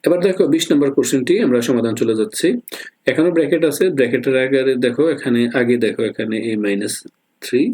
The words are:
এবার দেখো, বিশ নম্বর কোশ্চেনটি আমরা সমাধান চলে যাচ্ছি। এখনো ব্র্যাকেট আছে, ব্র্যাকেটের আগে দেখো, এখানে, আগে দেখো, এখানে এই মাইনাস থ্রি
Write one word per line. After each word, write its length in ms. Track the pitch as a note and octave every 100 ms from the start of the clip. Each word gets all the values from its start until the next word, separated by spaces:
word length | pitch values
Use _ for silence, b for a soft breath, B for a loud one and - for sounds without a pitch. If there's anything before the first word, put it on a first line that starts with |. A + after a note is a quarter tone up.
| -
এবার 140 | F3 F#3+
দেখো, 160 | F#3 D3
বিশ 120 | D#3+ -
নম্বর 180 | D3+ C#3+ C#3
কোশ্চেনটি 380 | B2 C3+ B2+ F#3+ C4
আমরা 140 | B2 A#2+
সমাধান 240 | B2 A2+ A2
চলে 120 | A2+ G#2+
যাচ্ছি। 280 | G#2 - E3 A#2+ - B B B -
এখনো 180 | C3 E3+ E3
ব্র্যাকেট 260 | C#3+ D#3+ E3
আছে, 140 | C#3 F#3 C#3+
ব্র্যাকেটের 380 | A#2+ B2 C3+ C3
আগে 160 | C3 C3+ C3+ B2+ B2
দেখো, 180 | A#2+ D#3+ C#3
এখানে, 260 | C3+ A#2+ A#2+ B2+
আগে 160 | A#2+ A#2+ A2
দেখো, 160 | - A2
এখানে 240 | G#2 A2 A2 A2+
এই 80 | A2 G2+
মাইনাস 280 | G2+ G#2 - - _ _ _
থ্রি 180 | - B2 F#3+